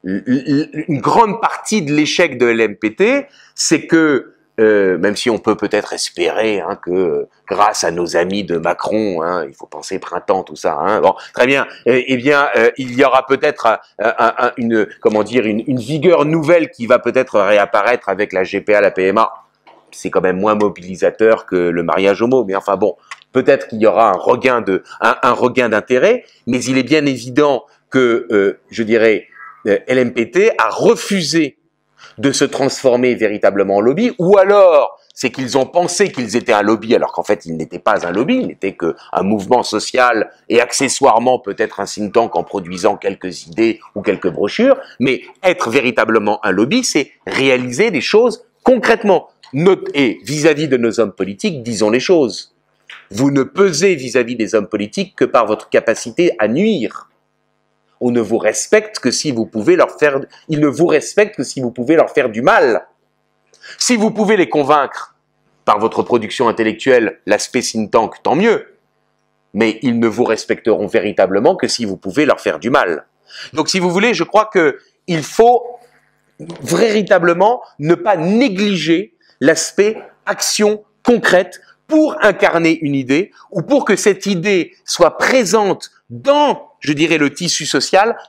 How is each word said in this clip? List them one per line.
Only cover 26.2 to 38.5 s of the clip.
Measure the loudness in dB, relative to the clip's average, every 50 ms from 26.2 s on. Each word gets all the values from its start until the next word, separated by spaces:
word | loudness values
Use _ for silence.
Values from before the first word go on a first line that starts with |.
| -4 _ _ _ _
mais | -4 -4 -4 -2
il | -2 -2
est | -2
bien | 0 2 0 0 2
évident | 0 -4 -4 -10 -4 0 2 2 2 0 -2 -6 _ _ _ _ _
que, | 0 2 2 2 2 0 -2 0
euh, | 0 2 2 2 -2 _ _ _
je | -8 -6
dirais, | -2 0 2 4 4 4 2 2 -4 _ _ -20 -20 -20 -20 _ _
euh, | -2 0 0 0
L | 0 0 0
M | 0 0
P | -2 -4 -4 -2
T | 0 2 2 2 2 2
a | 0 0
refusé | 0 2 2 2 2 2 -2 -4 -4 -4 -2 -2 0 0 0 -2 _ _ _ _ _ _ _ _ _ _ -20 -20 _ -2
de | -2 -2
se | 2 2 -2
transformer | -2 0 -2 -2 -2 -2 0 2 2 2 4 2 0 0
véritablement | 0 -2 -2 -2 2 0 2 2 2 0 2 2
en | 2
lobby, | 2 2 2 2 0 -2 -2 -2
ou | 2 4 6
alors | 6 6 6 6 6 6 8 6 4 2 2 -4 _ _ _ _
c'est | -6 -6 -6
qu'ils | -4 -6 -8 -2 0
ont | 0 0
pensé | 0 0 -2 -2 -2 0 0 0 0
qu'ils | 0 -6 -8 -4 -4
étaient | -4 0 2
un | 2 2
lobby | 4 2 0 -2 0 0 0
alors | 0 0 -2
qu'en | -6 -8
fait | -2 -2 -4 -4 -4
ils | -10 -8
n'étaient | -8 -8 -10 -12 -4
pas | _ 0 0 0 -2
un | -4
lobby, | -4 -2 -2 0 -2
ils | -2 -2
n'étaient | -6